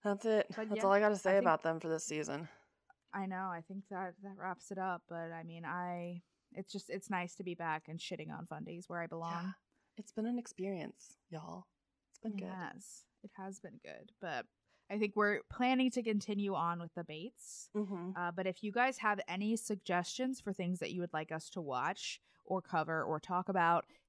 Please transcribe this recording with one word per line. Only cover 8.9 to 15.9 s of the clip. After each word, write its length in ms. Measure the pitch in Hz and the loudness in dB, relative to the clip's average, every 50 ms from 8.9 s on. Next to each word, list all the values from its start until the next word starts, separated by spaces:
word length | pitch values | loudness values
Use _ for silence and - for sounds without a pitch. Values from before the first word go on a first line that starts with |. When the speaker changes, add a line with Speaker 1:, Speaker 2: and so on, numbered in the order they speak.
| 175 170 | -4 -4
Speaker 2:
I 60 | 170 165 | -4 -4
belong. 240 | 165 165 165 165 170 170 170 | -4 -6 -4 -4 -4 -2 -4
Speaker 1:
Yeah. 80 | 190 190 - _ _ _ _ _ _ _ - | -4 -6 -8 _ _ _ _ _ _ _ -16
It's 140 | 208 - | -16 -8
been 140 | - - 214 | -4 -2 -2
an 120 | 233 240 247 | 0 0 -2
experience, 800 | 233 - - - 185 196 196 180 156 - - _ - - - _ _ _ | -4 -6 -8 -6 -4 -4 -2 -4 -4 -6 -8 _ -20 -20 -20 _ _ _
y'all. 380 | 170 156 156 170 165 185 180 _ _ _ _ _ _ _ _ _ | -12 -10 -8 -8 -10 -10 -12 _ _ _ _ _ _ _ _ _
It's 100 | _ - | _ -8
been 160 | - 226 208 | -6 -6 -4
good. 120 | 196 185 185 | -4 -4 -6
Speaker 2:
Yes, 580 | 190 185 175 - - - 202 - - - - _ _ _ _ | -6 -6 -8 -8 -8 -12 -16 -16 -16 -18 -20 _ _ _ _
it 80 | 202 _ - | -18 _ -10
has 220 | 190 190 196 190 | -10 -10 -10 -10
been 200 | _ 180 - - | _ -16 -16 -14
good. 300 | _ - 76 60 - - _ _ | _ -12 -12 -12 -14 -18 _ _
But 260 | - 175 151 127 - - _ _ _ _ _ _ _ _ | -6 -4 -4 -4 -4 -6 _ _ _ _ _ _ _ _
I 80 | 196 208 | 0 0
think 160 | 214 208 196 | 0 2 4
we're 240 | 208 208 208 208 156 - _ | 4 4 6 4 2 -2 _
planning 400 | - - 247 247 262 254 262 254 | -4 0 2 4 6 6 6 4